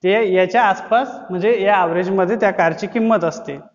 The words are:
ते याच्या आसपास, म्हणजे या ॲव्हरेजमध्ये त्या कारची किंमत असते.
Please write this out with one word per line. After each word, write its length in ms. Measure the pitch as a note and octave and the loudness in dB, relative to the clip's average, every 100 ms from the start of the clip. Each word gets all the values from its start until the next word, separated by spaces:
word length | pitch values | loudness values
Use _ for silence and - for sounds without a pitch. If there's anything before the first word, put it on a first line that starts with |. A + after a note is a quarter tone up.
ते 300 | F#3 G#3 G#3+ | 2 2 2
याच्या 300 | F#3 F#3 A3+ | 2 2 2
आसपास, 560 | A3 F#3+ - A3+ C4+ - - | 2 0 0 0 0 -10 -8
म्हणजे 280 | F3+ G3+ A#3 | -4 0 2
या 140 | G3 G3+ | 2 2
ॲव्हरेजमध्ये 600 | F3 E3+ F#3 G3 F#3 A3 | 2 0 0 0 0 2
त्या 160 | G3+ | 0
कारची 360 | F#3 E3 D#3+ F3+ | 2 0 0 -6
किंमत 360 | A#3 A3 A3 | -2 0 2
असते. 300 | E3 - - C#3 - | 0 -4 -12 -14 -16